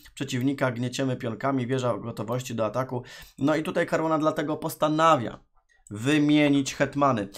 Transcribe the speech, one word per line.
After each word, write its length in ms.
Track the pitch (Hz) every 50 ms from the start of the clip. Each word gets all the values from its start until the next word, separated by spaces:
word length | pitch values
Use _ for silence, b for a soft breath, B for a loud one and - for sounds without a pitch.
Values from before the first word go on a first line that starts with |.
| B B B
przeciwnika 580 | - 143 - 131 123 123 139 139 135 143 127
gnieciemy 440 | 113 117 123 123 127 - 135 135 131
pionkami, 520 | 131 - 120 110 101 - 139 135 131 120 117
wieża 260 | 131 131 123 120 110
w 80 | 101
gotowości 540 | - 117 117 - 107 104 120 127 127 - 117
do 100 | 113 110
ataku. 380 | 104 107 123 135 131 131 120 - B B B B B B B
No 180 | 131 147 156
i 80 | 156 156
tutaj 240 | 180 - 175 170 -
Caruana 300 | 175 160 160 160 160 151
dlatego 400 | 151 156 151 156 151 147 151 147
postanawia 840 | 156 160 - - 156 151 151 156 160 165 156 135 110 - - - _ _ _ _ _ _ _ _ _ -
wymienić 840 | 107 104 113 139 151 151 147 147 147 151 147 143 143 139 139 135 -
hetmany. 540 | - 143 139 135 143 143 139 127 110 101 98 -